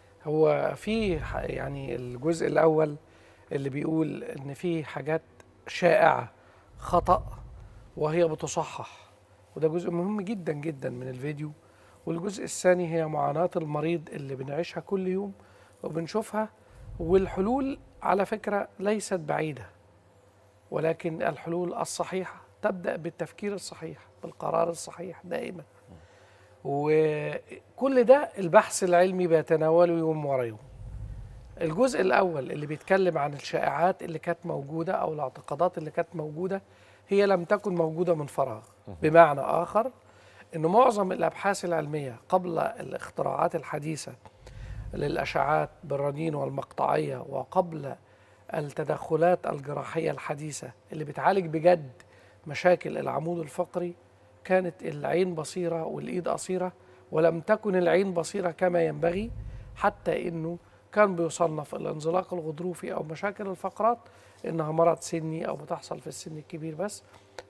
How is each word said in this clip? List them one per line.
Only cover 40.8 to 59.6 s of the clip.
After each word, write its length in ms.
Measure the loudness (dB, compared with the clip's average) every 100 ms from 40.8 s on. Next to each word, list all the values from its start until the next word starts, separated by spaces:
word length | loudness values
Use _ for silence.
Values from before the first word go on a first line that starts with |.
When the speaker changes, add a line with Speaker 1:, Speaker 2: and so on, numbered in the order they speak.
| 6 4 0
Speaker 1:
الأبحاث 540 | 0 -2 0 -2 0 -2
العلمية 500 | -2 -2 -4 -6 -10 0
قبل 300 | 0 0 -2
الاختراعات 960 | -2 -4 -8 -10 -6 0 0 2 2 0
الحديثة 580 | -4 -6 -4 -6 -8 -14 -20 -20 -18 -14 -12 -12 -10
للأشعات 760 | -4 -2 -2 -2 0 2 2 0 -6
بالرنين 520 | -6 -2 -2 -2 -2 -2
والمقطعية، 880 | -4 -4 -6 -2 2 2 0 -6 -6
وقبل 640 | -8 -2 0 0 -4 -10 -12 _ _ -20 _ -8
التدخلات 920 | -6 -4 -4 -2 -4 0 4 4 4 0
الجراحية 640 | -6 -6 -8 -6 -2 -2
الحديثة 600 | -4 -6 -8 -8 -10 -14 -18 -12
اللي 120 | -10
بتعالج 420 | -8 0 2 2 2
بجد 460 | 4 6 6 2 -16 -20 -20 -20 -18 -12
مشاكل 500 | 0 4 4 2 -4
العمود 420 | -2 -2 -2 -4
الفقري، 560 | -6 -6 -4 -4 -6 -8 -20 _ -20 _
كانت 400 | 2 2 2 -4
العين 520 | -8 -6 0 0 0 -2
بصيرة 480 | -6 -4 -4 -4
والإيد 440 | -4 -6 -6 -4 -2
قصيرة، 440 | -4 -4 -4 -4 -8 -20 -20 -4
ولم 280 | 2 4 4
تكن 360 | 2 0 2 2
العين 380 | 4 4 2
بصيرة 380 | -2 -4 -4 -4
كما 340 | 0 2 4 2
ينبغي، 460 | 0 -2 -2 -4 -8 -12 -12